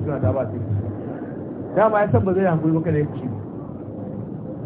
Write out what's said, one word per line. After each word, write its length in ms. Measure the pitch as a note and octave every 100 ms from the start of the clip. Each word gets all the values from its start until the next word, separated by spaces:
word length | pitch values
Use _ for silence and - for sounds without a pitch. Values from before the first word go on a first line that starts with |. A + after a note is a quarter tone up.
suna 140 | D3+ C3+
ta 100 | -
ba 140 | C3+
sai. 160 | - - - G2+ - - - - - - - - -
Dama 240 | - A3 G#3
ya 80 | G#3
san 120 | A#3
ba 100 | F#3+
zai 120 | F3+
hankali 280 | F#3+ E3 D#3+
ba 80 | D#3+
kada 160 | E3 D3+
ya 80 |
fushi. 240 | D3+ - - - - - - - - - - - - - - -